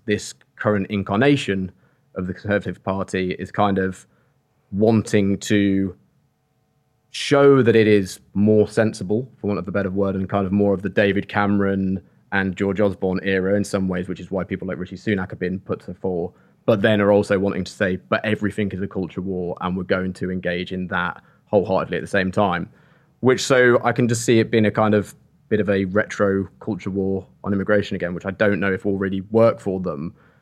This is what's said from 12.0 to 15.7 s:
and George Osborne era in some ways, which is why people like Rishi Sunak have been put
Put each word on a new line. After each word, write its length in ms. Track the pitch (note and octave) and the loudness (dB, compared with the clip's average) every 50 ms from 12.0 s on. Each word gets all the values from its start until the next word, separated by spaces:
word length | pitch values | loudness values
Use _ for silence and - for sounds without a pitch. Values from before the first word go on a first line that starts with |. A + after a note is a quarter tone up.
| - _ _ _ _ _ | -8 _ _ _ _ _
and 240 | G2 G2 F#2+ F#2+ F2 | -4 -2 -2 -2 -2
George 240 | - G2+ G2 F#2+ F#2+ | -2 -2 -2 0 0
Osborne 400 | G#2 G2+ F#2 - F#2+ F#2+ F2+ F#2 | 0 0 0 -2 -2 -2 -2 -2
era 340 | - G2 F#2+ F#2+ F#2 F#2+ G2+ | -2 -2 0 0 0 0 0
in 80 | G2+ G2 | 0 0
some 240 | - - G2 F#2+ F#2 | -2 -2 -2 -2 -2
ways, 200 | F2+ F#2+ F2+ F#2 | -4 -4 -6 -6
which 120 | F2+ F#2 | -8 -10
is 100 | F2+ - | -8 -6
why 140 | G2 F#2 E2+ | -6 -6 -4
people 240 | - F#2+ F2+ F#2 F#2 | -6 -8 -8 -6 -8
like 100 | D#2+ D2 | -8 -8
Rishi 180 | F2+ - F#2+ | -10 -12 -14
Sunak 340 | F2+ - A2+ G2+ F#2 F2+ - | -8 -4 -2 -2 -2 -4 -8
have 80 | - E2 | -8 -6
been 200 | F#2 F2+ F#2 F#2+ | -6 -6 -6 -6
put 200 | - - | -6 -8